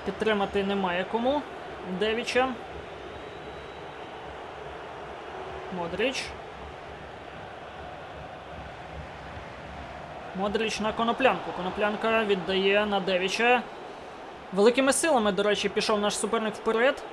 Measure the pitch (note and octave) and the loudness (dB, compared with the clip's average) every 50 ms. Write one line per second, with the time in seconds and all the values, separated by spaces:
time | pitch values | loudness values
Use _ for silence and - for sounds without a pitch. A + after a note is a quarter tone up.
0 | - G3+ F#3+ - A3 A3 G#3+ G3+ G3 G3 - G3+ G3 G3 G3+ G3 F#3+ F3+ F3 F3+ | -4 -6 -4 0 2 2 4 2 2 2 0 0 2 2 2 2 2 2 2 0
1 | F#3 - - A3+ A#3 B3+ C#4+ D4 - - - - - - - - - F3+ F#3 F3+ | 0 0 -2 0 2 2 2 2 0 -4 -10 -10 -10 -10 -10 -10 -6 -6 -2 0
2 | G3+ A3 A3 A#3 A#3 - - B3 B3+ C4 A#3+ - - - - - - - - - | 0 2 2 0 -2 2 2 2 2 2 0 -6 -8 -10 -10 -10 -10 -10 -12 -12
3 | - - - - - - - - - - - - - - - - - - - - | -12 -12 -12 -10 -12 -12 -12 -12 -12 -10 -10 -10 -12 -12 -12 -12 -12 -12 -12 -12
4 | - - - - - - - - - - - - - - - - - - - - | -12 -12 -12 -12 -12 -12 -12 -12 -12 -12 -12 -10 -10 -10 -10 -10 -10 -10 -10 -10
5 | - - - - - - - - - - - - - - F#3 F3+ E3+ E3+ E3+ F#3 | -10 -10 -10 -10 -10 -10 -10 -8 -8 -8 -8 -8 -8 -6 -4 -4 -4 -4 0 0
6 | A3 C4+ B3+ - - - - - - - - - - - - - - - - - | 0 0 0 -2 -6 -6 -8 -10 -12 -12 -12 -12 -12 -12 -12 -12 -12 -12 -12 -12
7 | - - - - - - - - - - - - - - - - - - - - | -12 -14 -14 -14 -14 -12 -12 -12 -12 -12 -12 -12 -12 -12 -12 -12 -12 -12 -12 -12
8 | - - - - - - - - - - - - - - - - - - D2+ D2+ | -12 -12 -12 -12 -12 -12 -12 -12 -12 -12 -12 -10 -10 -12 -12 -12 -12 -10 -10 -10
9 | D#2 - - - - - - - - - - - - - - - - - - - | -10 -10 -12 -12 -12 -10 -10 -10 -10 -10 -12 -12 -12 -10 -10 -10 -10 -10 -10 -10
10 | - - - - - - - F#3 G3 G#3 G3+ G#3+ A3+ G#3+ - - G#3+ A3 G#3+ - | -10 -10 -10 -10 -10 -8 -4 -2 -2 0 2 0 0 0 0 0 -2 0 0 2
11 | A3+ A3+ A#3 - C4+ A#3 F#3+ E3+ - E3 D#3 - F3 F#3 F3+ G3 G#3 G#3 G#3+ - | 2 2 2 6 6 4 4 4 -2 -6 -6 -4 -4 -4 0 0 0 0 2 2
12 | - A3+ A3+ A3+ A3 G3+ G3+ F#3 E3 F3+ F#3+ F#3+ F#3+ G3 G3 G#3 G#3+ G#3+ G3+ G3 | 2 4 4 4 4 4 2 2 2 2 2 4 6 6 6 6 4 4 2 2
13 | F#3 F#3 F#3+ F3+ F#3 F#3+ - - A3+ A#3+ B3 A#3+ - - - - - - - - | 2 4 2 2 2 2 2 4 6 6 6 6 4 -2 -10 -12 -12 -12 -12 -12
14 | - - - - - - - - - - - F#3 G3+ A#3+ A#3+ C4 C4 C#4 C4 - | -12 -14 -14 -14 -14 -14 -14 -14 -12 -2 4 8 8 10 10 8 6 6 6 6
15 | - E4 D4 A#3+ G#3+ G#3 F#3+ F3+ G3+ G#3 G#3 G3+ - G3+ - A3 - - A3 G#3 | 6 6 6 6 6 4 4 4 4 4 4 4 2 2 2 2 4 4 4 4
16 | G#3 G#3 G3+ - - G3+ A3+ A3+ G#3+ G#3+ G#3 - - A3 A3 A3+ A#3+ C#4 C#4 - | 4 2 2 0 0 2 2 2 2 0 -2 0 0 2 4 6 6 4 4 2
17 | - - | -6 -12